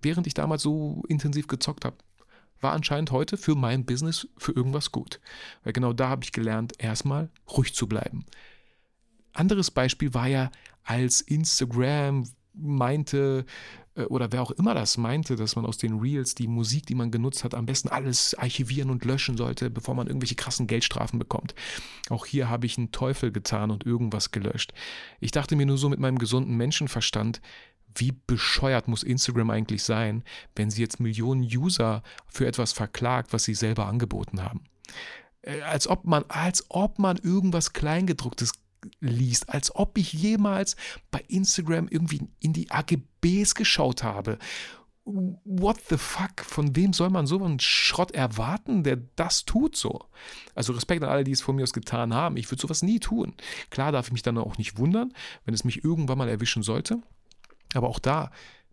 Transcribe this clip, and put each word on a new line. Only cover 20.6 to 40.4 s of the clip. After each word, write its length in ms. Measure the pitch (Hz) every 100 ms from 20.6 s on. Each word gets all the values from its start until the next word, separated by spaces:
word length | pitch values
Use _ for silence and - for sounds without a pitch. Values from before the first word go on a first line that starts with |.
| 117
Geldstrafen 520 | 117 - - - 117
bekommt. 360 | - - - - - - - - -
Auch 160 | 117
hier 240 | - 143 123
habe 160 | 117
ich 140 | 120 -
einen 140 | 117
Teufel 380 | - 131 135 120
getan 400 | 104 - 107 107
und 140 | 104
irgendwas 460 | 117 120 117 107 -
gelöscht. 420 | 110 98 - - - - - - -
Ich 120 | -
dachte 220 | 151 139
mir 120 | 147 139
nur 100 | 139
so 140 | 143
mit 100 | 135
meinem 180 | 131 127
gesunden 380 | 113 127 131 117
Menschenverstand, 840 | 123 - 143 113 - 107 107 113 - - - _ _
wie 180 | - 123
bescheuert 760 | 131 - 117 - - 135 127 -
muss 140 | 110
Instagram 480 | - 127 - 120 113
eigentlich 320 | 110 107 107
sein, 400 | - 110 113 110 - - -
wenn 160 | - 104
sie 120 | 107
jetzt 180 | 117 -
Millionen 420 | 117 110 117 131
User 600 | 120 123 165 180 113 110 - - -
für 200 | - 131
etwas 260 | - 113
verklagt, 600 | - 104 - 123 127 117
was 120 | 113
sie 100 | -
selber 320 | 107 110 113 98
angeboten 560 | 113 117 101 95 90
haben. 220 | 92 117 - _ - - - - - _
Äh, 180 | - 143
als 260 | 147 156 -
ob 200 | 185 175
man, 180 | 151 -
als 380 | 147 170 - -
ob 280 | 175 208 -
man 200 | 196 180
irgendwas 540 | 170 190 185 170 -
Kleingedrucktes 800 | - 151 160 190 151 123 - 120 - _ - - -
liest, 480 | 135 120 127 117 -
als 260 | 147 -
ob 240 | - 202 226
ich 140 | 170
jemals 640 | 156 202 220